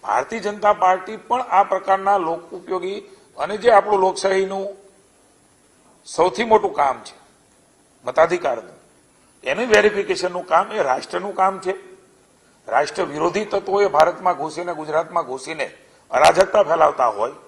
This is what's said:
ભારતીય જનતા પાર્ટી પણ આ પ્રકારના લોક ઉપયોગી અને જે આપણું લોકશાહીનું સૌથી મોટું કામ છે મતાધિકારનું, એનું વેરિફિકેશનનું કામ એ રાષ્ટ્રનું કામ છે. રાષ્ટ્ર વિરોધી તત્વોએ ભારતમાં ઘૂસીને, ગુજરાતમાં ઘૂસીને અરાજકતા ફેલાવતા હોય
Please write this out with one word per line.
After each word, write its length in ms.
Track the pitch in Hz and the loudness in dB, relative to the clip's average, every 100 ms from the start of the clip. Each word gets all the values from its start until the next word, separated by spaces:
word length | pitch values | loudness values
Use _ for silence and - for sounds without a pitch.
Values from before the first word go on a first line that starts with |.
ભારતીય 380 | - 113 135 226 | -2 -4 -2 -6
જનતા 320 | 202 208 208 | -6 0 0
પાર્ટી 440 | 202 185 185 190 214 | 2 2 0 -4 -14
પણ 240 | - 247 247 | -6 -6 0
આ 140 | 185 | 0
પ્રકારના 540 | 196 190 190 190 196 202 | 2 0 0 0 2 0
લોક 360 | 165 165 - | 0 -6 -10
ઉપયોગી 460 | 190 - 185 180 202 - - _ - | -16 -8 -6 -6 -10 -14 -20 _ -8
અને 200 | 151 208 | -6 0
જે 120 | 226 | 6
આપણું 300 | 214 202 202 | 6 6 2
લોકશાહીનું 640 | 185 185 190 190 190 196 196 196 - _ _ _ _ _ _ _ _ _ _ _ - | 2 0 -2 0 -2 -4 -8 -12 -20 _ _ _ _ _ _ _ _ _ _ _ -16
સૌથી 380 | - 175 185 226 | 0 0 2 2
મોટું 280 | 214 202 | 2 2
કામ 240 | - 143 123 | 0 0 0
છે 100 | - - _ _ _ _ _ _ _ _ 123 | -10 -20 _ _ _ _ _ _ _ _ -6
મતાધિકારનું, 720 | 127 165 175 156 117 - - _ _ _ _ _ _ | 2 2 2 -2 -6 -8 -20 _ _ _ _ _ _
એનું 240 | - 151 247 | -6 -4 4
વેરિફિકેશનનું 760 | 214 208 202 190 185 180 180 - | 4 4 0 -4 -4 -4 -6 0
કામ 260 | 160 208 | 2 2
એ 120 | 214 | -2
રાષ્ટ્રનું 520 | 143 131 - 175 196 185 | -2 -2 -4 -8 -6 0
કામ 240 | 190 190 | 0 0
છે. 140 | 175 190 - - _ _ _ _ _ _ - | -6 -8 -10 -20 _ _ _ _ _ _ -4
રાષ્ટ્ર 380 | 113 147 - 147 | -2 0 -4 -6
વિરોધી 400 | 143 175 175 208 | -2 -2 -2 -4
તત્વોએ 420 | 202 190 196 202 | -4 -2 0 2
ભારતમાં 460 | 147 160 175 185 165 | 4 2 2 -2 -2
ઘૂસીને, 360 | 151 151 175 160 | -6 -8 -8 -8
ગુજરાતમાં 500 | 156 151 165 175 156 | -4 -4 -2 -4 -6
ઘૂસીને 420 | 131 147 160 127 - _ _ _ | -8 -10 -8 -8 -10 _ _ _
અરાજકતા 520 | 123 156 170 190 214 | 4 4 4 2 4
ફેલાવતા 480 | 185 165 156 143 123 | 2 4 4 4 -2
હોય 240 | 104 117 143 | 0 -4 -6